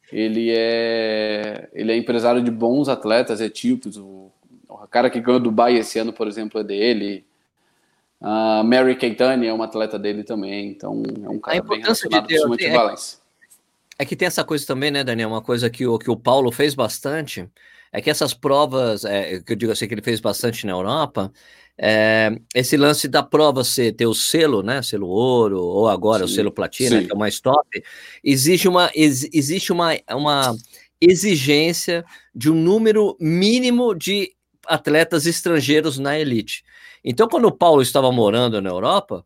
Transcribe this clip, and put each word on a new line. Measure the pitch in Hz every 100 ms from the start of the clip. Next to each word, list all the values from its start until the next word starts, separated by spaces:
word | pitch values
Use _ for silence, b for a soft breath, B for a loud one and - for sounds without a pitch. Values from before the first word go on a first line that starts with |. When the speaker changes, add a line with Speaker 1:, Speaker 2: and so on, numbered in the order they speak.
| _
Speaker 1:
Ele | 107 110 110 113
é, | 113 113 117 117 113 110 107 107 104 107 107 -
ele | - 110
é | 117
empresário | 120 117 120 123
de | 120
bons | 113 117 135 139
atletas | 127 107 117 123 107
etíopes. | 110 - 123 127 104 101
O, | 98 95 95 _ _ _ _
o | 104 -
cara | 120 123
que | 120
ganhou | 120 127
Dubai | 120 110 120 120
esse | 107 113
ano, | 113
por | 110 107
exemplo, | 104 107 110
é |
dele. | 104 101 113 110 101 95 _ _ _ _ _ _ _ _ _ _
A | 104 107 110 107
Mary | 110 127 131 127
Keitany | 123 107 127 131 113
é |
uma | 113 113
atleta | 113 110 110
dele | 101 104
também. | 104 113 98 101 101
Então, | 98 107 110 110 107
é | 104
um | 107
cara | - 180
Speaker 2:
A |
Speaker 1:
bem | 220 208
Speaker 2:
importância | - 226 -
de |
Speaker 1:
relacionado, | 107 107
Speaker 2:
ter, |
Speaker 1:
principalmente | 160 143 120
em | 165
Speaker 2:
é, |
Speaker 1:
Valência. | 151 107 - - - _ _ _ _ _ _ _ -
Speaker 2:
é | 139
que | 143
tem | 180
essa | -
coisa | 156 151 -
também, | 131 147
né, | 143
Daniel? | 131 113 110
Uma | 110
coisa | 113 120 120
que | 117 127
o, | 113
que | -
o | 113
Paulo | - 135 127
fez | 117 147
bastante, | 135 110 - 135 156 143 - 90 b b b b
é | 107
que | 151
essas | 147 147
provas, | - 143 139 147 131 120 104
é, | 107 101 87 92
que | -
eu | 107
digo | 113
assim, | 104 107
que |
ele | 104
fez | 123 113
bastante | 110 101 120 - 104
na |
Europa, | 92 95 147 143 - 95 b b b b -
é, | 107 110 110 110 110 110 _
esse | 123 127 151
lance | 147 147 143
da | 151
prova | - 151 151 131
ser, | 120 - 117
ter | 110 117
o |
selo, | 110 - 160 156 110
né, | 98 135
selo | - 104 90
ouro, | 98 127 123 107 95
ou | 87 95 110
agora | 92 107 110
o | 90
Speaker 1:
Sim. |
Speaker 2:
selo | 98 104
platina, | - 90 - 131 113
Speaker 1:
Sim. | 90
Speaker 2:
que |
é |
o | 101
mais | 104 -
top, | 131 143 - 95 B B B B
existe | 143 135 143 180 190
uma, | 180 175
ex-, | - 156 127 151
existe | 160 135 185 -
uma, | 175 170 151 -
uma | 123 147 143 131 110 - b b _
exigência | 170 180 208 160 135 147 160 170 - 170 170 B B
de | - 139
um | 160
número | 165 214 220 214 208 -
mínimo | 156 170 202 247 254 240 240
de | 175 175 202 180 _ _ _ -
atletas | 156 - 151 160 165
estrangeiros | 156 170 175 160 123 151 156 131
na | 139 151
elite. | 147 117 - - B B B B
Então, | - 123 226
quando | 339 214
o |
Paulo | - 170 147
estava | 123 147 131
morando | 123 104 113 123 110
na | 95
Europa | 90 117 196 - 92